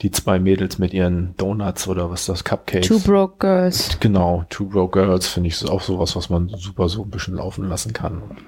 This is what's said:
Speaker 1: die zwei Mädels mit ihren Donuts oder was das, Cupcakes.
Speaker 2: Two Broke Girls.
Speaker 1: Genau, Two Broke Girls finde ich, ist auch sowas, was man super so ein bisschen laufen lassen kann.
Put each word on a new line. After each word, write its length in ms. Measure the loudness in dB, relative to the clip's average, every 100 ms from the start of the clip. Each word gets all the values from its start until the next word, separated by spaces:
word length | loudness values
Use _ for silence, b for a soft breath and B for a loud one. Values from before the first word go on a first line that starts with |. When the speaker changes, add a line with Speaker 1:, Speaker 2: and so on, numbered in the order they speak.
Speaker 1:
die 100 | -2
zwei 280 | 0 2 4
Mädels 400 | 4 4 2 -2
mit 140 | -2
ihren 420 | 2 2 2 -2 -2
Donuts 500 | -2 -2 -2 -4 -4
oder 220 | -2 -2
was 160 | -4 -4
das, 180 | -4
Cupcakes. 440 | -2 -4 -2 0 4
Speaker 2:
Two 120 | 4
Broke 360 | 4 4 2 0
Girls. 580 | 2 4 2 0 -2 0
Speaker 1:
Genau, 440 | 2 4 4 2 -2
Two 160 | -6 -2
Broke 340 | 0 2 4
Girls 280 | 4 2 0
finde 200 | 0 0
ich, 40 | -2
ist 80 | -2
auch 120 | -2
sowas, 340 | -2 -2 -2 -2
was 140 | -2
man 200 | 0 0
super 400 | -4 -8 -2 -2
so 140 | -2
ein 60 | -6
bisschen 260 | -8 -6 -6
laufen 320 | -6 -6 -6
lassen 240 | -4 -6
kann. 280 | -6 -6 -8 -10 -16